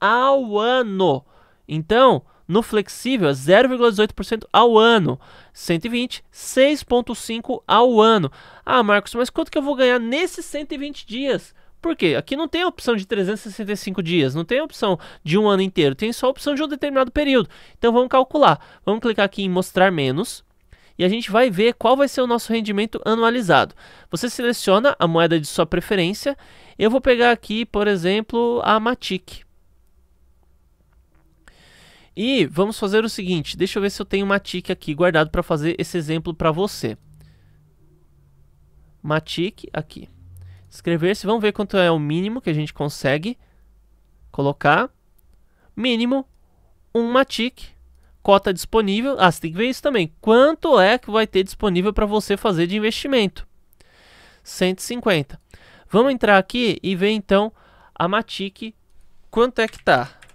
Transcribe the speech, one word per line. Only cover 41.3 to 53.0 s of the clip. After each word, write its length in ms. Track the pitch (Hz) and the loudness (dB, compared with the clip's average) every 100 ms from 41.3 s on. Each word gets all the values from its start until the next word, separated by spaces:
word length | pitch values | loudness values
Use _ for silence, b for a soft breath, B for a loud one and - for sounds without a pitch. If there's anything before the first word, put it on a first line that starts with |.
| 226 | -2
ver 120 | 208 | -2
quanto 240 | 202 202 196 | -2 -2 2
é 120 | 175 | 2
o 80 | 160 | 2
mínimo 440 | 147 160 202 247 | 0 -2 -4 -4
que 80 | - | -4
a 40 | |
gente 200 | 151 151 | -4 -4
consegue 640 | - 147 - 139 147 196 247 _ _ _ _ _ _ _ _ - | -6 -8 -4 -2 -2 -4 -10 _ _ _ _ _ _ _ _ -14
colocar. 600 | - 139 139 147 160 254 - _ _ _ _ _ _ _ | -4 -4 0 2 2 0 -8 _ _ _ _ _ _ _
Mínimo, 540 | - 247 226 240 269 262 _ _ _ _ _ _ | -6 -2 0 0 -2 -4 _ _ _ _ _ _
um 160 | 233 233 | -4 0
Matic, 600 | 247 269 - 233 - - - - _ _ _ | 0 0 -2 -6 -8 -18 -20 -20 _ _ _
cota 320 | - 196 202 | 2 2 2
disponível. 640 | 180 - 226 202 202 269 269 | -4 -2 -2 0 -2 -2 2
Ah, 140 | 185 | 2
você 80 | - | 2
tem 120 | 160 | -6
que 40 | 170 | -4
ver 120 | 240 | -4
isso 120 | 254 | -2
também. 320 | 294 240 160 - | -2 0 -2 -4
Quanto 580 | 214 233 285 320 330 240 | 2 4 4 2 2 6
é 200 | 190 247 | 6 2
que 120 | - | 0
vai 160 | 214 220 | -2 0
ter 160 | 185 | -2
disponível 520 | 190 - 214 175 202 | -2 -4 -2 0 -2
pra 120 | 196 208 | -2 -2
você 300 | 214 - 202 | -2 -2 -2
fazer 320 | 220 165 175 | -2 0 -2
de 80 | 208 | -2
investimento? 720 | 214 220 | -4 -4